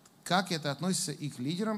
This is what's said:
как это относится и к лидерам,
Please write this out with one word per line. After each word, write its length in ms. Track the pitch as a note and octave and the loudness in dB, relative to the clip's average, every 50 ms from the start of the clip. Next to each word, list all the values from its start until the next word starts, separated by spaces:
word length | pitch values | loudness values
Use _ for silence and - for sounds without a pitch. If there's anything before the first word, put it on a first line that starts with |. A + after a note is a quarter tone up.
| - - - - - | -20 -20 -20 -12 -2
как 260 | - E3+ F#3 G3 - | 2 2 2 4 2
это 200 | F3+ D#3+ D3 D3+ | 0 0 0 0
относится 420 | C#3 C#3 D#3 F#3 F#3 - - - C#3+ | -2 0 0 0 2 2 0 -2 -4
и 160 | - D3 C#3 | -4 -6 -6
к 100 | - - | -4 -2
лидерам, 380 | B2 C#3 E3+ F3 G#3+ A3 G#3+ | -2 -2 0 0 0 0 0